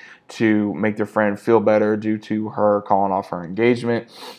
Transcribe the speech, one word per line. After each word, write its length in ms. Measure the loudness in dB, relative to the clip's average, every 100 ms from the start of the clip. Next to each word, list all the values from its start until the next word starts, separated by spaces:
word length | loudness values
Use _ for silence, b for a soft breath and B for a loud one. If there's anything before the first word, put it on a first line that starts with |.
| B B -20
to 440 | -2 2 2 0
make 240 | -2 -2 -2
their 80 | -2
friend 340 | 0 0 0
feel 220 | 2 2
better 340 | 4 2 2 0
due 220 | -2 -6
to 340 | -4 -6 -4
her 300 | 0 2 2
calling 300 | 0 0 0
off 160 | -2 -4
her 140 | -8 -8
engagement. 600 | 0 2 2 -2 -4 -6 B B